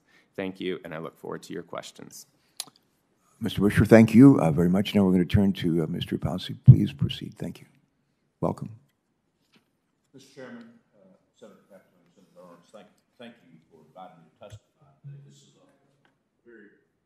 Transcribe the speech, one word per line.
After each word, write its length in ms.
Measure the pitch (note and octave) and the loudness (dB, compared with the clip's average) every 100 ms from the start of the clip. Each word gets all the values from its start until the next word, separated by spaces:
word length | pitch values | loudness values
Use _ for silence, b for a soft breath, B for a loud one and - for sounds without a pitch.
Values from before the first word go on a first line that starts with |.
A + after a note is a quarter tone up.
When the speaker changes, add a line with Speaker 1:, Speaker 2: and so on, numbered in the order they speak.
| _ _ _ - | _ _ _ -12
Speaker 1:
Thank 240 | F#2+ F#2 | -12 -10
you, 200 | F#2 F2+ | -10 -10
and 100 | E2 | -12
I 40 | D#2 | -14
look 200 | D#2+ - | -14 -16
forward 240 | - E2+ | -16 -16
to 100 | - | -14
your 100 | - | -16
questions. 640 | - - - - - - - _ _ - - _ _ _ _ _ _ _ | -14 -16 -16 -20 -20 -20 -20 _ _ -20 -20 _ _ _ _ _ _ _
Speaker 2:
Mister 220 | G#2 - | -10 -2
Busher, 240 | G2+ - G#2 | 0 2 6
thank 280 | A2+ A2 | 6 8
you, 260 | A2 C#3 C3+ | 8 8 8
uh, 100 | D#2+ | 2
very 180 | D2+ F2 | 0 0
much. 240 | F#2+ G2+ | 0 -2
Now 120 | G#2 F#2+ | 0 2
we're 80 | |
gonna 120 | F#2 F2 | 0 0
turn 280 | G#2+ G2 | 0 0
to, 300 | F#2+ F2 E2 | -2 -4 -4
uh, 40 | D#2+ | -4
Mister 300 | F2 - - | -8 -8 -8
Pouncey. 400 | - F2+ - A2 - | -6 -8 -12 4 6
Please 260 | - G2+ | 6 2
proceed. 420 | - - - - - | -4 -8 -8 -16 -14
Thank 240 | E2+ - | -14 -14
you. 60 | - _ _ _ _ _ _ _ | -20 _ _ _ _ _ _ _
Welcome. 300 | F2+ - G#2 A2 _ _ _ _ _ _ _ _ _ _ _ _ _ | -6 -6 -12 -18 _ _ _ _ _ _ _ _ _ _ _ _ _
Speaker 3:
Mister 220 | C3+ - C#3 | -20 -20 -20
Chairman, 340 | B2 A#2 A2+ - _ G#2 | -20 -20 -20 -20 _ _
uh, 220 | F#2+ _ _ _ | _ _ _ _
Senator 200 | G#2+ F#2+ _ | -20 -20 _
Kaplan, 140 | F#2+ _ F2+ E2 G2+ | -20 _ _ _ _
Senator 160 | F2+ F2 | _ -20
Lawrence, 300 | F2+ E2+ _ | -20 -20 _
thank, 160 | G#2 F#2 _ _ _ | -20 -20 _ _ _
thank 160 | A#2 A2+ E2+ | -20 -20 _
you 60 | D#2+ _ | -20 _
for 100 | D#2+ D#2 | _ _
inviting 380 | F2+ F#2 E2+ | -20 -20 -20
me 60 | E2 | _
to 80 | _ | _
testify 460 | G#2 - _ _ C#3+ _ | -20 -20 _ _ _ _
today. 140 | C#3+ C#3 - | -20 -20 -20
This 100 | - | -20
is 120 | _ _ | _ _
a 880 | _ _ _ _ _ _ _ _ A#2+ | _ _ _ _ _ _ _ _ -20
very, 200 | A2+ G2 F#2+ _ _ | -20 -20 _ _ _